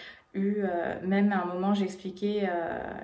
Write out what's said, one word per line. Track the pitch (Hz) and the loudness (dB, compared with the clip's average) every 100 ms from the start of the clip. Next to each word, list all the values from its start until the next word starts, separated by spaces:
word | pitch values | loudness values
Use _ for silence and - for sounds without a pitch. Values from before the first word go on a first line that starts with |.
| - - _ | -18 -20 _
eu, | 196 196 208 | -2 0 2
euh, | 196 175 - - | 0 0 -2 -2
même | 185 196 208 | 2 4 4
à | 196 | 4
un | 175 | 0
moment, | 180 196 | 0 2
j'expliquais, | 202 190 - 190 180 202 208 190 | 2 0 -2 -8 -4 -2 0 0
euh, | 175 165 - - - | 0 -2 -4 -6 -10